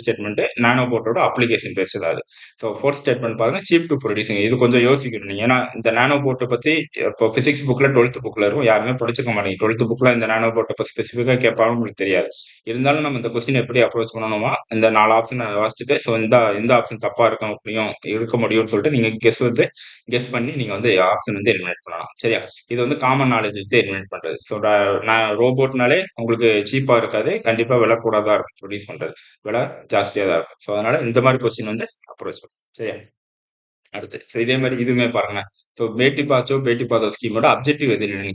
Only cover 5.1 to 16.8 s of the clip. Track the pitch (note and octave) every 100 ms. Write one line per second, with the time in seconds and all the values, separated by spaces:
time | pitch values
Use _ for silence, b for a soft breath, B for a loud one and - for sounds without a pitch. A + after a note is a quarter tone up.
5.1 | A2 G2+ G2 A#2 B2+ B2+ A2 A2+ A#2 C3
6.1 | C#3+ C#3 B2+ B2 B2 D3+ D#3+ D3+ - G2+
7.1 | - A2+ A#2 C3 C3+ C#3 B2 C#3 B2+ B2
8.1 | - G#2+ G#2+ G#2 D3 A#2+ G#2+ A2+ B2+ A#2
9.1 | A#2 B2 G#2+ G2+ F#2 A2 A2+ A#2+ A#2 B2+
10.1 | A#2 A2 A2+ A2+ A2+ G#2+ - G#2 - G#2+
11.1 | A#2+ A#2+ B2 A#2 A2+ A2+ A#2+ G#2+ G2+ G2
12.1 | F2+ E2 - B B - B2 C3+ D#3 D3
13.1 | B2+ A2+ A#2+ A#2 C3 - B2 A2+ A#2+ A2
14.1 | A2+ A2 G#2+ A#2 B2 - A2 A2 A2 A2
15.1 | A2+ A2+ B2+ A2 G#2 A2 - B2 C#3+ -
16.1 | A2+ A2+ A#2+ A2 G2+ A#2 B2